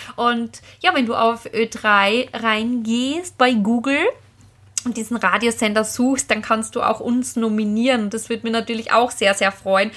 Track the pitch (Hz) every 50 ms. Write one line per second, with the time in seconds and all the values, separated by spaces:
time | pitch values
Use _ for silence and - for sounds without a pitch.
0 | - - - - 240 240 240 233 233 226 - - - - - - - 359 359 285
1 | 247 220 240 - 226 226 233 226 - - - 214 226 226 - - - 214 208 196
2 | 196 202 220 247 262 - - 202 220 226 214 214 226 240 247 240 220 220 226 240
3 | 254 269 294 339 359 - - - 254 254 254 214 196 220 233 240 226 269 277 294
4 | 349 494 539 - - _ _ _ - - _ _ - - _ - - 240 - 233
5 | 214 - 233 226 - 185 - 208 233 233 220 - 226 214 208 220 220 220 - -
6 | 247 262 269 254 - - 214 214 214 - 226 220 220 - - 240 - - 220 -
7 | - 240 240 254 247 - - 233 226 220 214 214 220 208 208 220 233 269 254 233
8 | 208 202 226 220 - - 233 220 233 226 226 226 220 - 226 220 220 - - 226
9 | 247 247 - - 202 196 196 - 196 196 196 - - 190 190 190 208 220 -